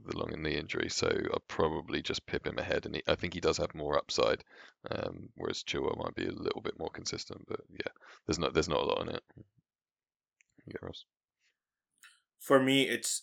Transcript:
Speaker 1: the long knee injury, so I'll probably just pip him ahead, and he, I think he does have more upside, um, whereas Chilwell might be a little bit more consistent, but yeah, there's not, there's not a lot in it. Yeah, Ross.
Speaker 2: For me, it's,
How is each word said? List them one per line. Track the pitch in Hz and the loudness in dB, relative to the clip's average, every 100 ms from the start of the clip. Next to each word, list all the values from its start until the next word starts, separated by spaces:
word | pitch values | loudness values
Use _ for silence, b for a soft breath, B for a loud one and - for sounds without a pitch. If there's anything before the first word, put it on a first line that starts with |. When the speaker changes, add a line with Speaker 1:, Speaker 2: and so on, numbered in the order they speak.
| - | -6
Speaker 1:
the | 78 | -4
long | 78 76 | -4 -2
knee | 78 76 | -2 -2
injury, | - - 50 | -2 -2 -2
so | - 50 | 0 2
I'll | 50 50 - - | 2 0 -4 -4
probably | - 80 78 76 78 | 0 2 0 -2 -4
just | - - - | -2 -4 -4
pip | 71 71 | -4 -4
him | - | -4
ahead, | - - - | 0 -2 -2
and | 76 | -2
he, | - | 0
I | 80 | 0
think | 87 | -2
he | 87 | 0
does | 82 78 | 2 2
have | 82 78 | 0 -4
more | 73 73 | 0 0
upside, | - - 57 - b b b _ - | 2 2 4 2 b b b _ -8
um, | - - 90 - - | -4 -6 -8 -12 -8
whereas | - - | -6 -4
Chilwell | - 69 65 50 | -4 -2 0 -2
might | 50 - | -4 -4
be | 50 | -4
a | |
little | - 82 - | -2 -4 -4
bit | - - | -4 -6
more | - | -6
consistent, | - - - - - - | -6 -6 -6 -8 -10 -8
but | - - | -10 -8
yeah, | - - - b b - | -8 -8 -10 b b -2
there's | 85 | 0
not, | 76 | 2
there's | - 82 | 4 4
not | 73 | 2
a | - | 2
lot | - | 0
in | - - | -2 -6
it. | - - - _ _ _ _ _ _ _ _ _ _ _ - | -10 -20 -20 _ _ _ _ _ _ _ _ _ _ _ -12
Yeah, | - | -10
Ross. | 90 - - _ _ _ _ _ _ _ _ _ b b _ - | -10 -12 -16 _ _ _ _ _ _ _ _ _ b b _ -4
Speaker 2:
For | - 135 | 6 8
me, | 131 135 104 | 8 6 6
it's, | 120 - - | 2 0 -2